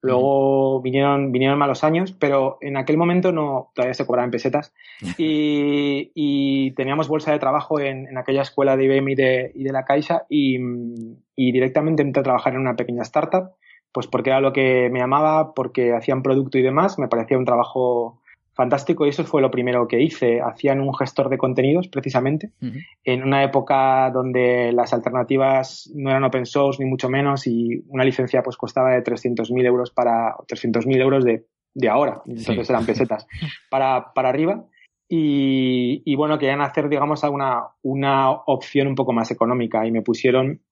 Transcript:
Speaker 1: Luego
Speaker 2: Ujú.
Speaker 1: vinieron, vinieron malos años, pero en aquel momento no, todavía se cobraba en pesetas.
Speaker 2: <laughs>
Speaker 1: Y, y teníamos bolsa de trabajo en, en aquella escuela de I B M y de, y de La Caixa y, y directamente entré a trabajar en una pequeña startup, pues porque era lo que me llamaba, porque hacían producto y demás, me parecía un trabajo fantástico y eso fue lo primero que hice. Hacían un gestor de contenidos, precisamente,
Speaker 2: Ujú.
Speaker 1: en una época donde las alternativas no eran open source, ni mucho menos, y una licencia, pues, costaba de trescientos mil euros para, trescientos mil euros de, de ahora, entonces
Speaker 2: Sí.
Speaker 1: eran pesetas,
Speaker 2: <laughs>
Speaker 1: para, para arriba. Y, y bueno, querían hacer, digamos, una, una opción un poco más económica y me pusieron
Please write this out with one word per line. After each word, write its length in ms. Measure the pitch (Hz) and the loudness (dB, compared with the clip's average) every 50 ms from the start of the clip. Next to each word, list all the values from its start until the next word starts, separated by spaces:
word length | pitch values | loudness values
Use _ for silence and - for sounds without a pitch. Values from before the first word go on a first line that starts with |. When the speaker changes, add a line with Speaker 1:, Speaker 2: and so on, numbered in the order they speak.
Speaker 1:
Luego 720 | - 131 127 123 131 139 139 139 135 135 135 135 135 135 135 | 0 2 2 2 4 4 2 4 4 4 4 4 2 2 2
Speaker 2:
Ujú. 80 | 131 | 0
Speaker 1:
vinieron, 500 | 127 131 127 139 139 139 143 139 139 135 | -2 0 0 2 2 2 2 2 0 0
vinieron 260 | 123 123 131 135 139 143 | 0 2 2 2 2 2
malos 240 | 143 139 131 - | 2 0 0 0
años, 300 | - 156 160 170 185 185 | 0 0 2 0 -2 -4
pero 460 | 185 _ - 143 139 139 131 131 - - | -4 _ -2 0 2 2 0 0 -4 -6
en 160 | - 143 139 | -10 -6 -6
aquel 220 | 135 131 143 151 156 | -6 -2 0 0 2
momento 340 | 170 170 175 180 - 180 | 2 2 2 2 2 0
no, 380 | 175 160 151 147 139 127 127 _ _ | 0 0 -2 -2 -4 -6 -6 _ _
todavía 200 | - 123 127 123 | -4 -2 -2 -2
se 100 | - 135 | -4 -4
cobraba 220 | - 131 123 123 | -2 0 0 0
en 60 | 123 | 0
pesetas. 420 | 113 117 - 131 120 147 147 - _ _ - - - - | -2 -2 -2 0 -2 -2 -4 -6 _ _ -20 -20 -20 -12
Speaker 2:
<laughs> 160 | - 180 175 | -10 -10 -4
Speaker 1:
Y, 960 | - 165 156 156 151 151 151 147 147 143 147 143 143 143 143 139 139 147 - _ | -2 -2 0 2 2 2 2 2 2 0 2 0 0 0 0 -2 -2 -4 -8 _
y 580 | 170 147 143 143 139 139 139 135 135 135 131 | -2 0 0 2 2 2 2 2 0 0 -2
teníamos 360 | 131 - 135 131 139 156 156 131 | -2 -4 -4 -2 -2 -2 -2 0
bolsa 240 | 156 156 156 156 | -2 -2 0 0
de 60 | 151 147 | -2 0
trabajo 420 | 147 131 135 147 143 - 156 147 | 0 0 0 -2 -2 -2 -2 -2
en, 260 | 143 139 135 131 135 | -2 -2 -4 -6 -10
en 120 | - 135 127 | -10 -10 -8
aquella 240 | 127 - 135 139 | -4 0 0 0
escuela 340 | 135 - - - 139 139 135 | 0 -2 0 0 2 2 4
de 80 | 135 135 | 4 4
I 40 | 135 | 4
B 80 | 135 135 | 4 4
M 140 | 135 135 | 2 0
y 20 | 135 | 0
de, 380 | 131 135 131 131 127 127 127 - | 2 2 2 2 2 -2 -6 -8
y 100 | - 135 | -6 -6
de 80 | 135 | -4
La 120 | 135 131 131 | -4 -4 0
Caixa 400 | - 139 151 147 - 170 165 - _ | 2 0 0 2 0 -2 -2 -2 _
y, 300 | 143 151 143 135 127 127 127 123 123 120 120 117 117 117 113 113 117 - _ _ _ | 0 2 2 2 0 0 -2 -4 -6 -6 -8 -8 -10 -10 -14 -14 -16 -20 _ _ _
y 180 | - 131 127 | 0 2 2
directamente 500 | 120 131 127 131 127 - 147 156 160 147 | 4 2 2 2 2 0 0 2 2 2
entré 180 | 147 143 131 139 | 2 2 2 0
a 40 | 131 | 2
trabajar 280 | 131 127 120 - 143 | 2 0 2 0 0
en 80 | 127 131 | -2 0
una 160 | 135 131 120 | -2 -2 -2
pequeña 260 | 117 120 127 120 120 | -4 -4 -6 -4 -6
startup, 500 | 123 120 - 151 151 - - 185 185 185 _ _ _ _ - _ _ _ | -6 -2 -2 -2 -2 0 0 -2 -2 -2 _ _ _ _ -20 _ _ _
pues 140 | _ 131 117 | _ -8 -6
porque 220 | - - 123 117 131 | -2 -4 -2 0 2
era 140 | 131 135 | 2 4
lo 100 | 139 135 | 2 2
que 380 | 131 143 135 131 127 127 123 123 | 2 2 2 4 4 4 2 2
me 60 | 123 127 | 0 -2
llamaba, 560 | 123 127 135 143 156 156 156 156 156 156 - | 0 2 2 2 4 4 2 2 0 0 -2
porque 400 | - 127 127 - - 123 120 120 | -6 -6 -2 0 0 2 2 2
hacían 280 | 113 113 - 135 135 | 0 0 0 -2 0
producto 360 | 131 135 131 135 135 127 - 131 | 0 2 2 2 0 0 0 2
y 40 | |
demás, 360 | 127 131 135 151 180 196 196 - | 2 2 2 2 2 2 0 -2
me 100 | 139 113 | -2 -2
parecía 300 | - 117 110 - 139 127 | 0 -2 0 0 0 0
un 80 | 127 | 2
trabajo 720 | 123 123 120 120 - - 131 127 123 123 120 117 117 117 _ _ - - _ _ _ _ | 2 2 2 0 0 0 -2 0 2 2 0 -2 -4 -8 _ _ -20 -20 _ _ _ _
fantástico 480 | - 127 123 - 139 135 - 170 - 156 | -2 0 0 0 -2 0 -2 0 2 2
y 40 | 143 | 0
eso 160 | 135 180 160 | 0 -2 -4
fue 180 | - - 151 | -2 0 2
lo 80 | 135 127 | 2 2
primero 380 | 120 127 123 123 123 123 120 117 | 0 0 -2 0 0 0 0 0
que 120 | - 117 | 2 0
hice. 400 | 139 143 - - 131 120 117 117 | 0 0 0 0 0 2 2 2
Hacían 400 | 135 120 107 - - 139 135 139 | -2 -4 -6 -2 -2 0 0 0
un 140 | 135 139 131 | -2 -4 -2
gestor 340 | - 135 127 - - 139 135 | -4 -4 -4 -2 -2 -2 -2
de 100 | 135 135 | 0 -2
contenidos, 500 | - 131 127 131 127 139 147 175 180 185 | -2 -2 0 0 2 2 2 0 -2 -2
precisamente, 640 | - 139 127 139 127 - 127 143 147 151 180 214 _ _ | -4 -4 -4 0 -2 0 0 0 -2 -2 -6 -10 _ _
Speaker 2:
Ujú. 160 | - 123 110 135 170 - _ _ | -12 -10 -10 -12 -16 -16 _ _
Speaker 1:
en 220 | _ 131 127 123 131 | _ -2 -2 -2 0
una 180 | 135 139 139 | 0 2 2
época 680 | 139 135 135 139 127 - 139 135 131 135 131 131 131 131 | 2 2 0 -2 0 2 0 2 4 4 4 2 2 2
donde 580 | 123 131 127 131 127 127 127 123 123 123 120 120 | 0 -2 -4 0 0 2 2 2 2 2 2 2
las 200 | 120 120 117 120 | 2 0 0 0
alternativas 1000 | - 120 117 123 120 127 120 123 135 135 135 135 135 135 131 - - - - - | -2 -2 -2 -2 -2 -2 -2 0 0 2 2 2 2 0 0 -4 -10 -18 -20 -16
no 180 | 156 147 139 135 | -12 -8 -2 0
eran 120 | 135 135 | 0 2
open 240 | 139 127 131 131 123 | 0 0 0 -2 -4
source, 360 | 120 - 143 139 139 131 135 | -2 0 2 2 2 0 -2
ni 60 | 135 131 | -2 -4
mucho 200 | 131 127 - 127 | -2 -2 -2 -2
menos, 400 | 131 139 143 143 139 135 - 127 | 0 0 0 0 -2 -2 -2 -2
y 340 | 117 117 117 117 120 - - - | -2 0 0 -2 -4 -6 -8 -8
una 160 | - 131 131 | -2 0 0
licencia, 380 | 135 127 - 127 120 - 127 | 0 2 0 -2 0 0 0
pues, 140 | 123 131 117 | -2 -2 -6
costaba 360 | - - 113 - 135 127 131 | -8 -10 -4 0 0 2 4
de 100 | 127 123 | 2 2
trescientos 480 | 123 - 120 117 - 127 120 117 117 110 | 0 -2 -4 -2 -4 -4 -2 -2 -4 -2
mil 160 | 123 127 127 | 0 2 2
euros 240 | 123 123 123 123 123 | 2 2 2 0 -2
para, 460 | _ - 123 120 117 113 117 110 - - - | _ 0 0 2 2 0 0 -2 -4 -6 -12
trescientos 400 | - 117 110 - 120 107 117 113 | -12 -12 -6 -4 -2 0 0 0
mil 140 | 131 135 127 | 2 2 2
euros 240 | 127 135 139 139 127 | 4 4 4 4 4
de, 220 | 120 113 113 - _ _ _ _ _ _ | 2 0 0 -4 _ _ _ _ _ _
de 140 | 135 127 113 | -2 0 2
ahora, 340 | 104 135 147 135 - - - | 2 2 2 0 -2 -6 -12
entonces 400 | - 123 113 110 - 113 113 113 | -14 -12 -10 -4 -4 -2 -2 0
Speaker 2:
Sí. 60 | - | 0
Speaker 1:
eran 140 | 123 113 113 | 0 0 0
pesetas, 400 | 117 110 113 131 - 110 104 - _ | 0 0 0 0 -2 -2 -8 -8 _
Speaker 2:
<laughs> 400 | - - - 147 - - _ _ | -14 -12 -12 -12 -12 -14 _ _
Speaker 1:
para, 420 | - 135 135 131 131 127 123 - _ | -2 0 0 2 0 -2 -4 -4 _
para 140 | 135 127 127 | -2 0 0
arriba. 360 | 127 143 160 170 202 233 - _ _ _ _ _ _ _ _ _ | 0 0 0 -2 -2 -4 -8 _ _ _ _ _ _ _ _ _
Y, 920 | 170 160 156 147 143 143 139 135 135 135 131 127 127 123 123 123 139 - - | -2 0 0 2 2 2 2 2 2 2 2 0 0 0 0 -2 -2 -4 -2
y 100 | 156 143 | -2 0
bueno, 240 | 131 151 151 151 143 | 0 0 0 0 0
querían 240 | 143 135 139 143 | 0 -2 0 0
hacer, 260 | 143 135 - 160 143 147 | -2 -2 -2 -2 -2 0
digamos, 340 | 151 139 143 147 151 - - | 0 0 0 -2 -2 -2 -2
una, 400 | 147 143 139 139 135 123 117 117 - _ _ | -2 -2 -2 -2 -2 -2 -4 -6 -8 _ _
una 480 | _ 131 135 139 139 139 135 135 135 131 | _ -4 -4 -2 0 2 2 2 2 2
opción 560 | 131 - - - 135 - - - - 143 139 | 0 0 0 -2 -2 -2 -2 -2 0 0 2
un 80 | 139 135 | 2 0
poco 180 | 131 131 123 | -2 0 0
más 180 | 120 117 113 - | 0 0 0 -2
económica 520 | 120 - 117 113 123 123 117 113 - 110 110 | -2 -2 0 0 0 -2 -2 -2 -2 -2 -2
y 40 | 113 | 0
me 100 | 113 113 | -2 -2
pusieron 600 | 101 - 113 110 - 131 123 131 131 135 156 - _ _ | 0 -2 -4 0 0 2 2 2 0 0 -4 -8 _ _